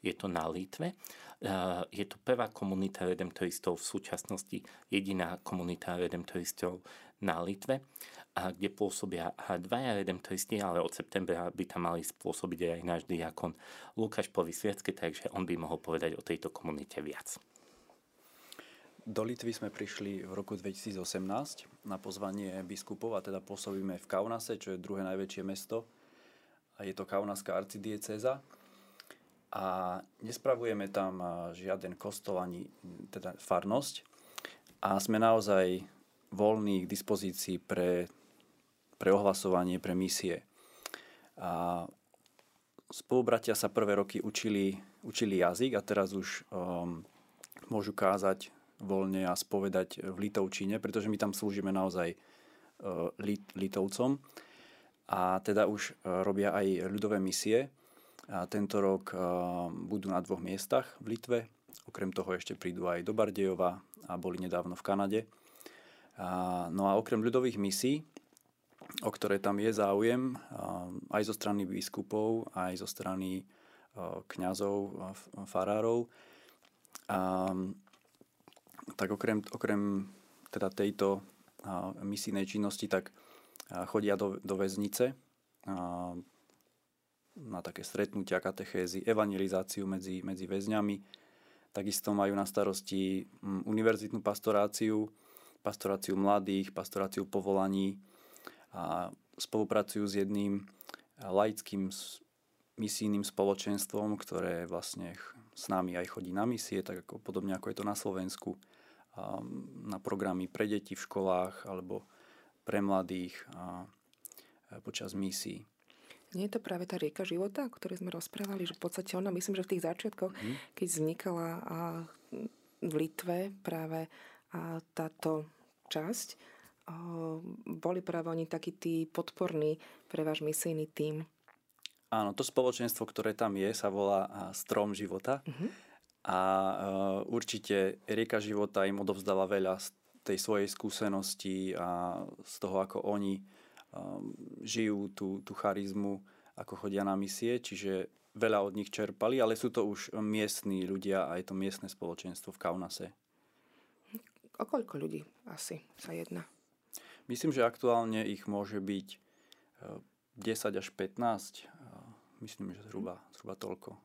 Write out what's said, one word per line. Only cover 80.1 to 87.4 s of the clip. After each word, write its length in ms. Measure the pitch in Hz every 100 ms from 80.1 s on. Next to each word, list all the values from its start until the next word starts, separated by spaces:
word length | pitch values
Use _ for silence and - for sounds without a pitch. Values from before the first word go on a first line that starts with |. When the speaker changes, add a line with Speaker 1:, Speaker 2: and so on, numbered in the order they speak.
| - - - -
Speaker 2:
teda 160 | - 98
tejto, 560 | 95 101 101 98 98 - - _ _ 98
a, 240 | 92 95 - 98
misijnej 400 | 101 - 98 95
činnosti, 400 | 104 104 101 107
tak, 240 | 95 95 - - - - - -
a, 80 | 90 90
chodia 240 | 110 104
do, 240 | 98 101 98
do 160 | 92
väznice, 580 | 95 98 95 104 - 123 135 _ _ _ _ -
a, 480 | 92 90 87 90 87 90 _ _ _ _ _ _ _ _ _ _
na 240 | -